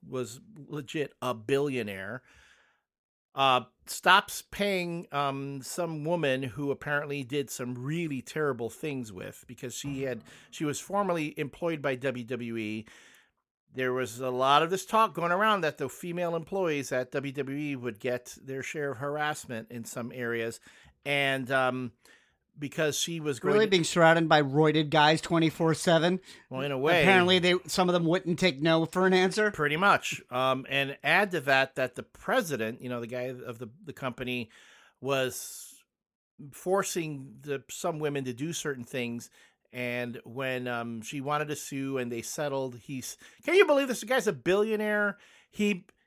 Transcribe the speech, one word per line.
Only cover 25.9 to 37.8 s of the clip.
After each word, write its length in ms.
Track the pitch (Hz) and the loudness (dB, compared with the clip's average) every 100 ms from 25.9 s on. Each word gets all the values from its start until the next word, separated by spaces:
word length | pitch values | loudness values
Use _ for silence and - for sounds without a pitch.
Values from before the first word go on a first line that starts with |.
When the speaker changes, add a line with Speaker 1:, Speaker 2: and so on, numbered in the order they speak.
| 165 170 185 - - - | 4 4 0 -4 -20 -12
Speaker 1:
Well, 100 | 131 | -6
in 100 | 143 | -4
a 60 | 131 | 0
way. 240 | 151 175 | 4 6
Speaker 2:
Apparently, 360 | 180 190 180 185 | 8 8 8 6
they, 160 | 175 180 147 | 6 2 0
some 220 | - 180 | 2 4
of 40 | |
them 120 | 175 | 4
wouldn't 340 | 165 180 170 165 | 4 2 0 2
take 220 | 185 135 | 2 2
no 260 | 165 160 165 | 2 4 2
for 200 | 185 185 | 2 6
an 80 | |
answer. 360 | 185 185 196 214 | 6 4 2 0
Speaker 1:
Pretty 260 | 202 147 156 | 2 0 2
much. 460 | 196 156 - 156 - | 4 4 2 -10 -6
Um, 360 | 123 131 131 123 | 0 0 0 -2
and 280 | 139 139 139 | -2 -2 -2
add 280 | 143 175 202 | 2 2 2
to 80 | 170 | -2
that 340 | 135 135 135 - | 2 4 2 0
that 180 | 127 | -4
the 80 | - | -4
president, 760 | - - - 247 175 123 110 131 | -14 -10 0 0 0 -2 -4 -6
you 60 | 127 | -8
know, 120 | 123 | -8
the 60 | 117 | -6
guy 160 | 123 | -6
of 360 | 127 127 123 117 | -8 -8 -12 -12
the, 100 | 123 151 | -14 -14
the 80 | 160 | -16
company, 580 | - 131 123 123 123 110 - - - - - | -8 -8 -6 -6 -6 -8 -14 -20 -20 -20 -10
was 680 | 131 135 131 - - - - - _ _ _ _ _ - 143 | -2 0 -2 -4 -12 -14 -18 -20 _ _ _ _ _ -20 -20
forcing 800 | - 180 196 190 185 156 139 135 139 | -10 -2 0 0 -4 -6 -8 -12 -16
the, 200 | 139 131 - | -8 -8 -8
some 280 | - | -6